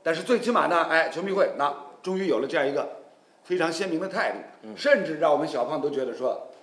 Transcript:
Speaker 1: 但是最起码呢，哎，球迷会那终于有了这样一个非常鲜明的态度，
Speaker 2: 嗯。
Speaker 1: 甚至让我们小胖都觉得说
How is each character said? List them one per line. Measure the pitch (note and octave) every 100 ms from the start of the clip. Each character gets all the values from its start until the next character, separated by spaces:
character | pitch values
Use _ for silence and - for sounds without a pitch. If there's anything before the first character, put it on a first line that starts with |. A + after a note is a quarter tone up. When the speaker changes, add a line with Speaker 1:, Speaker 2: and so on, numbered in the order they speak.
Speaker 1:
但 | E3
是 | E3
最 | F#3+ A#3
起 | A#3
码 | G#3 D3+
呢， | E3+
哎， | D#3 D#3+ D#3+
球 | D#3
迷 | G3
会 | F3+ D3+ -
那 | C#3+ - - -
终 | F#3 F#3+
于 | F#3+
有 | A#2
了 | C3
这 | D#3+
样 |
一 | C#3
个 | C#3+ - - - _ _ _
非 | - F3+
常 | E3
鲜 | D#3+ F#3+
明 | D#3+
的 | F#3
态 | F#3+ C3+
度， | G2+ - -
Speaker 2:
嗯。 | A2 G#2
Speaker 1:
甚 | C#4+ C4
至 | D#3+ D#3
让 | D#3+
我 | C#3+
们 | -
小 | B2+
胖 | B2 D3+
都 | C#3+
觉 | C3
得 | A#2+
说 | A2+ B2+ - - -